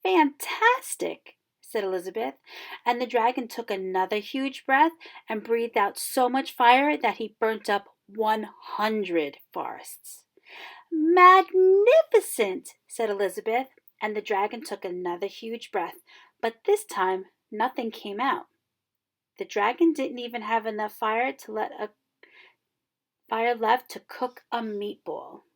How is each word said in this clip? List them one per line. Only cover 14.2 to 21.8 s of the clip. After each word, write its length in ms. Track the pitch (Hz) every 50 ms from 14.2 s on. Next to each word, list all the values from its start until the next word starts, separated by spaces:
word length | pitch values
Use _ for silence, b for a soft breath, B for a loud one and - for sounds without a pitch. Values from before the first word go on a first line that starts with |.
dragon 420 | 202 - 214 190 196 220 240 233 226
took 220 | - 208 196 -
another 420 | 190 180 180 180 180 175 175 190
huge 440 | 196 - - - 226 226 233 - -
breath, 260 | - 202 170 170 - - _ b b b b b b _
but 140 | - 226 226 _ _
this 200 | - 403 403 -
time 400 | _ - 196 185 185 190 190 190 _ _ _ _ _
nothing 400 | - 208 220 262 - - 247 226
came 300 | 214 - - 208 202 202
out. 240 | 247 277 254 - - _ _ _ _ _ _ _ _ _ _ _ _ _ _ _ _ _ _
The 80 | _ 196
dragon 460 | - - 214 202 214 247 - 339 330
didn't 280 | 311 - 269 - - 247
even 240 | 240 240 233 240 214
have 220 | 214 226 226 220
enough 280 | 226 214 214 214 208 -
fire 400 | - - 214 220 226 247 269 269
to 180 | - - -
let 200 | 214 214 214 - -
a 160 | -